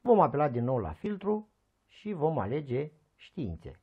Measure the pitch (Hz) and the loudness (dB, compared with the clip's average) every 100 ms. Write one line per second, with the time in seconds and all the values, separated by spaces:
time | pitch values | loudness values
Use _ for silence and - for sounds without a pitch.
0 | 240 220 151 139 147 120 120 127 87 80 | 6 6 6 4 0 0 0 0 -2 -6
1 | 208 202 190 214 214 _ _ _ _ - | -6 -4 -2 -4 -6 _ _ _ _ -14
2 | 208 185 151 151 98 143 143 123 151 _ | -10 -2 0 0 -2 -4 -4 -4 -4 _
3 | _ _ - - 110 82 - - | _ _ -16 -8 -8 -8 -14 -20